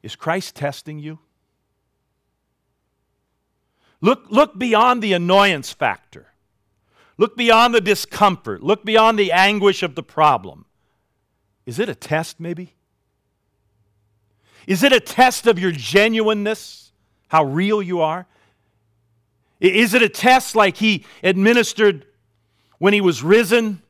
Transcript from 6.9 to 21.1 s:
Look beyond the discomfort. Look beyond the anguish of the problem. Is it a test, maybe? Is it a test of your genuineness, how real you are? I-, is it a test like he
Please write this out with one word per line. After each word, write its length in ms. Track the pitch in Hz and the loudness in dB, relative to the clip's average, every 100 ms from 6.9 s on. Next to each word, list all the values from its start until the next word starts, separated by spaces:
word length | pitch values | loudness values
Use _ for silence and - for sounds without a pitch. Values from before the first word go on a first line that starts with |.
| _ _ - | _ _ -4
Look 200 | 220 - | -4 -2
beyond 360 | 233 226 240 | 2 4 4
the 60 | 233 | 0
discomfort. 840 | 190 202 - - 208 170 - 95 | 0 -4 -6 0 0 0 -10 -8
Look 220 | 147 190 | -4 -4
beyond 340 | 208 220 220 214 | 0 2 2 2
the 140 | 196 | 0
anguish 520 | 170 196 208 202 185 | 2 2 2 0 0
of 120 | 175 123 | -6 -8
the 80 | |
problem. 600 | - - 147 123 92 73 _ _ _ _ _ _ _ _ _ _ - | -10 0 2 2 -6 -20 _ _ _ _ _ _ _ _ _ _ -14
Is 140 | 120 | -6
it 80 | 220 | -6
a 80 | - | -8
test, 460 | - 156 165 - | -4 -4 -4 -12
maybe? 320 | 165 170 180 _ _ _ _ _ _ _ _ _ _ _ _ _ _ _ _ _ _ _ - | -12 -12 -14 _ _ _ _ _ _ _ _ _ _ _ _ _ _ _ _ _ _ _ -6
Is 160 | 190 | 0
it 80 | 277 | 2
a 80 | 254 | 2
test 480 | - - 254 - 233 | 0 2 2 2 0
of 100 | 180 | 0
your 140 | 185 | -2
genuineness, 1200 | 151 107 180 220 220 214 214 202 220 - - _ _ _ _ _ | -6 0 2 2 0 -2 -2 -4 -8 -12 -20 _ _ _ _ _
how 160 | 160 143 | 0 0
real 360 | 147 196 214 | -2 -2 -2
you 200 | 180 180 | -2 -4
are? 260 | 156 170 180 _ _ _ _ _ _ _ _ _ _ _ _ _ | -4 -4 -12 _ _ _ _ _ _ _ _ _ _ _ _ _
I-, 60 | 185 | 0
is 260 | 190 233 | 2 0
it 80 | 240 | 2
a 80 | 214 | 0
test 480 | - 240 254 - - | 0 2 2 2 0
like 180 | 196 - | 0 0
he 300 | 220 180 - | -2 -2 -6